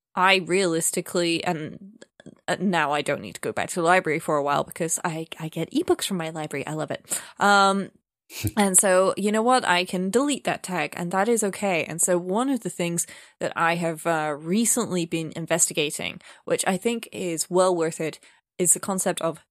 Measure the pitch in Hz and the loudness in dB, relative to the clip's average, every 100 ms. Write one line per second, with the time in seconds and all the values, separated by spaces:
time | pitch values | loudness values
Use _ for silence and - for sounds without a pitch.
0 | _ - 185 190 170 196 185 165 - - | _ 2 4 4 4 2 2 0 0 -2
1 | 170 180 170 165 - 165 156 - 196 214 | -2 0 0 0 -2 -4 -6 -12 -18 -20
2 | - _ - - - 151 185 170 143 147 | -20 _ -20 -12 -6 -2 0 2 2 0
3 | 147 147 101 - - 107 - - 165 185 | 0 -4 -6 -8 -6 -4 -4 0 4 4
4 | 175 151 - 151 143 143 151 - 165 - | 2 -2 0 0 0 0 -2 -6 -4 -4
5 | 170 160 165 - 160 170 165 269 359 349 | -4 -6 -10 -10 -8 -6 -4 -2 0 0
6 | - 190 160 165 151 143 143 156 147 - | -2 -4 -4 -6 -6 -6 -6 -4 -4 -8
7 | - - - - 202 202 196 196 190 _ | -6 -8 -8 0 4 6 6 4 -2 _
8 | _ _ _ - 208 - 202 185 202 185 | _ _ _ -6 -2 2 4 4 6 4
9 | 190 - 202 214 226 254 - 175 185 185 | 4 2 0 2 4 4 4 2 0 -2
10 | 185 233 285 262 - - - 180 151 - | 0 2 0 -2 -2 -4 -4 -4 -4 -4
11 | 175 190 208 233 202 - 202 170 - 165 | -2 0 2 2 0 -2 0 0 -2 -2
12 | - 175 180 202 262 262 180 - 170 170 | 2 2 0 0 0 -2 -4 -4 -2 -2
13 | - - - - - - 165 170 170 156 | -6 -12 -20 -8 -6 0 0 0 -2 -2
14 | 170 160 151 143 160 202 233 247 214 180 | 0 0 0 -4 0 2 2 0 0 -2
15 | 165 165 160 - 165 165 - 165 147 - | -2 -4 -4 -6 -2 0 2 0 -2 -2
16 | - - - - - 160 - 185 233 233 | -8 -10 -16 -14 -4 -2 0 0 0 -4
17 | - 202 185 160 - 180 185 175 160 - | -6 -6 -4 -4 0 2 4 2 0 -2
18 | 160 - _ _ _ - 175 175 - 190 | -6 -8 _ _ _ 0 2 2 0 -2
19 | 196 175 165 151 _ | -2 -2 -4 -6 _